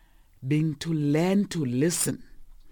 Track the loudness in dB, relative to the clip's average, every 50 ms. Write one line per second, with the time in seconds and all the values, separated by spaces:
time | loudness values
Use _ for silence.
0 | _ _ -20 -20 -20 _ -20 -10 -4 0 0 2 2 0 -2 -4 -4 -2 -2 0
1 | 2 2 2 2 4 4 4 2 2 0 -2 -2 -2 0 0 2 2 2 0 0
2 | -2 -2 -4 -6 -10 -18 -20 -18 -18 -18 -18 -20 -20 -20